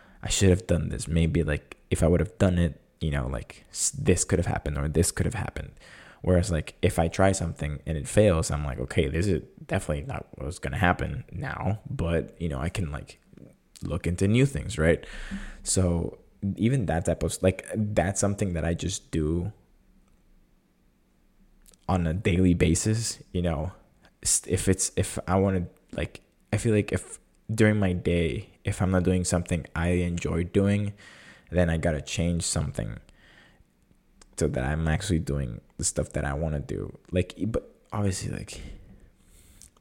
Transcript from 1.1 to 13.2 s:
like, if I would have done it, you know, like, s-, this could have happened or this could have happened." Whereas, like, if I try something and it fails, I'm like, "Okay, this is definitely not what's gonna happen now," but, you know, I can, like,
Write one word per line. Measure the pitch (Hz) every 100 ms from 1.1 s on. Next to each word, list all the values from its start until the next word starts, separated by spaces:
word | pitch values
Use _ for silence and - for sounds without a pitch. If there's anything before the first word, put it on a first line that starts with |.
| 82 82 82
like, | 76 73 - - -
if | 101
I | 80
would | 87
have | 78 -
done | 95 87
it, | 82 - _ _
you | 78
know, | 69 62
like, | 64 - - -
s-, | - -
this | - - 90
could | - 85
have |
happened | 85 76 78 71
or | 76
this | 80 85
could | -
have | 82
happened." | - - - - - - - - -
Whereas, | - 90 85
like, | 80 - -
if | 87 -
I | 82
try | - 98
something | 95 85 - 73 71
and | - 78
it | 73
fails, | 104 107 80 -
I'm | 76
like, | 71 64
"Okay, | 65 90 71
this | 80 101
is | 76 - -
definitely | - 98 - 71
not | 69 - -
what's | - 69 -
gonna | 65 69
happen | 87 - 73 71 -
now," | - - - 92 107 -
but, | 131 87 82 - -
you | 85
know, | 65
I | 82
can, | - 78
like, | 71 - -